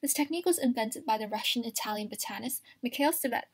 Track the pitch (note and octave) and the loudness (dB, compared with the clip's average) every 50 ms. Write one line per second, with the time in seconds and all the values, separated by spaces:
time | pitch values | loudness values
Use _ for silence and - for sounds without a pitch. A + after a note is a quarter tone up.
0 | - C#4 - - D4 C#4+ D#4+ E4+ F4+ F#4+ E4+ - - C4 B3 - A3 A3 A#3+ - | 2 0 2 2 2 0 0 0 2 2 2 4 4 2 2 2 0 -2 -2 -6
1 | - - A3 G#3+ A3 G#3 G#3+ G#3 - - C4+ B3 A3+ A#3 A3+ - - A3 G#3+ G#3+ | -2 0 0 0 0 -2 -4 -2 0 0 0 0 -2 -2 -4 -4 -2 -2 -2 -2
2 | G#3+ G#3 - G3+ - - G#3 G3+ A3+ B3+ C4 - _ - - _ - B3 - - | -2 -4 -4 -6 -4 -4 -4 -4 -2 -4 -4 -6 _ -12 -20 _ -6 -4 0 4
3 | C#4 D4 E4 - - C4+ A#3+ - - _ | 4 4 4 2 0 0 0 0 -4 _